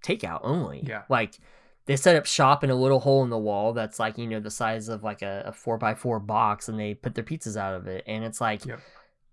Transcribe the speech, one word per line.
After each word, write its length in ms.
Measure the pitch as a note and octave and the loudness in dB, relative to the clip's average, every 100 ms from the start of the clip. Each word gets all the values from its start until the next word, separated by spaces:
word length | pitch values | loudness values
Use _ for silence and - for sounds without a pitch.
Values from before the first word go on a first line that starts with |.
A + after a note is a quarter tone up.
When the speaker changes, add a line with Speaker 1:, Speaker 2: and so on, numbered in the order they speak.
Speaker 1:
takeout 360 | - - F2 E2 | -4 -4 -4 -6
only. 400 | A2+ F3 G#2+ C#2+ | -2 -2 -2 -6
Speaker 2:
Yeah. 180 | C3 G#2+ - | -8 -8 0
Speaker 1:
Like, 300 | B2+ G#2+ - - - _ _ - | 0 0 -8 -20 -20 _ _ -2
they 100 | C#3 | 4
set 200 | F3+ D#3+ | 6 6
up 100 | - | 4
shop 360 | - C3+ C#3+ | 4 6 6
in 60 | C#3 | 4
a 40 | |
little 260 | B2+ C3 C3+ | 4 4 4
hole 220 | C#3 C3+ | 6 4
in 80 | B2+ | 4
the 80 | A2+ | 0
wall 340 | G#2+ G2+ A2 | 0 2 2
that's, 260 | A#2 G#2+ - | 0 -4 -2
like, 200 | A2+ A2 | -4 -4
you 80 | A2+ | -6
know, 140 | A2 | -6
the 100 | G#2+ | -6
size 380 | - A2+ A2+ G#2+ | -2 -2 -2 -6
of, 140 | A2 | -6
like, 180 | G#2+ G2+ | -6 -6
a, 220 | G2+ G2 - | -6 -6 -8
a 60 | |
four-by-four 680 | A2 - A2+ A2+ A2 B2+ A2 | -8 -4 -2 -2 -2 -2 -4
box, 480 | G#2 A2 A2 G#2 - | 0 2 2 0 -4
and 100 | A2 | -6
they 160 | G#2 | -4
put 200 | G#2 B2 | -6 -6
their 100 | A2+ | -6
pizzas 320 | A2 D#3+ - G#2 | -8 -8 -6 -6
out 180 | G2 | -4
of 120 | F#2 F#2+ | -6 -8
it. 160 | F#2 - | -10 -8
And 180 | A2 | -6
it's 160 | A2+ G#2+ | -6 -2
like, 240 | A#2 G#2+ B2+ | -2 -2 -8
Speaker 2:
Yep. 140 | A#2 - - _ _ _ | -14 -16 -20 _ _ _